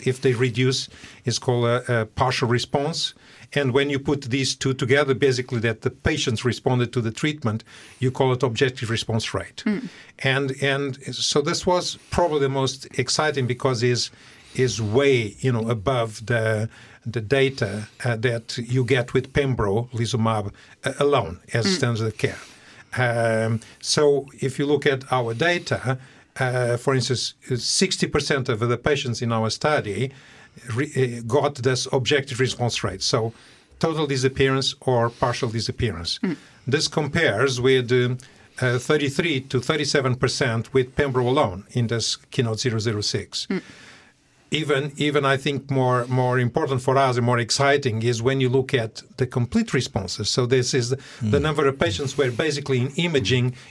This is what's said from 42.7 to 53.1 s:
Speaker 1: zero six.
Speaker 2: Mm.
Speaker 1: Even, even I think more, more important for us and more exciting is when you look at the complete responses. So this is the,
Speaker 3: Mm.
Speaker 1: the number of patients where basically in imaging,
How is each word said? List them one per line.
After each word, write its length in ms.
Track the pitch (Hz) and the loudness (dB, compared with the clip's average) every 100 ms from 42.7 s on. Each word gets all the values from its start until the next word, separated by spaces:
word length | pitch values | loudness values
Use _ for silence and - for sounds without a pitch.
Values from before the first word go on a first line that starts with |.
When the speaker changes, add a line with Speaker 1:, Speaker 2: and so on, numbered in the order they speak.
| 110 | 0
Speaker 1:
zero 240 | 110 104 | -2 -2
six. 440 | 104 110 95 - - | -2 -4 -6 -10 -4
Speaker 2:
Mm. 120 | 190 - - - - - _ _ _ - | -6 -6 -20 -20 -20 -20 _ _ _ -6
Speaker 1:
Even, 400 | 147 143 139 147 - | -4 0 0 -2 -2
even 280 | 147 147 | 0 2
I 120 | 135 135 | 2 2
think 360 | 151 139 - | 0 -4 -2
more, 340 | 135 127 123 123 | 0 2 2 0
more 320 | 127 127 127 | 0 2 2
important 420 | 120 160 151 131 | 2 0 0 0
for 160 | 135 135 | 2 4
us 200 | 135 127 | 4 2
and 100 | 120 | 2
more 140 | 120 | 2
exciting 640 | 110 - 139 143 135 110 | 0 2 4 4 2 -2
is 180 | 117 113 | -2 0
when 180 | 120 135 | 0 2
you 80 | 127 | 2
look 240 | 131 127 | 2 2
at 300 | 131 110 - - - | -2 -2 -8 -14 -4
the 100 | 127 | -2
complete 480 | 131 120 226 226 | -2 0 0 0
responses. 560 | 139 - 110 92 - 107 | -2 -2 -4 -6 -6 -4
So 160 | - 123 | 0 2
this 260 | 131 123 | 2 2
is 180 | 135 117 | 0 0
the, 60 | 131 | -4
Speaker 3:
Mm. 340 | - - 110 | -8 -6 0
Speaker 1:
the 80 | 139 | 2
number 260 | 151 151 139 | 2 2 0
of 120 | 135 | 2
patients 380 | 165 - 139 - | -2 -2 -6 0
where 140 | 131 | 0
basically 480 | 113 156 143 143 127 | 0 -2 -2 -2 0
in 100 | 127 | 0
imaging, 680 | - 175 | -2 0